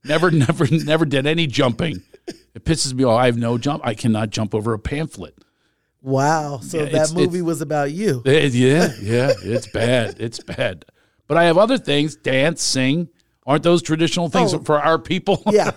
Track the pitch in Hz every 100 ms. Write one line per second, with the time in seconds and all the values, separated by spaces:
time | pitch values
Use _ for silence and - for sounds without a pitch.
0 | - 160 180 156 123 165 143 160 143 160
1 | 151 135 139 165 160 117 131 113 165 92
2 | - - - - _ - - 156 139 127
3 | 127 113 127 117 117 120 143 151 131 110
4 | 120 107 110 110 107 110 107 107 - 143
5 | 160 - 80 - _ _ _ _ _ _
6 | 135 135 143 160 147 139 - 160 147 156
7 | 156 175 185 175 170 151 151 151 143 165
8 | 214 127 131 151 143 123 127 156 185 -
9 | 101 120 131 - 98 123 - 107 117 127
10 | 110 - 113 - - - 120 85 - _
11 | _ _ - 160 170 165 220 262 - 143
12 | 151 - 139 131 151 165 - 135 127 160
13 | 170 _ _ _ 127 151 170 175 170 156
14 | 165 175 170 196 220 165 127 147 147 160
15 | - 180 202 196 214 208 208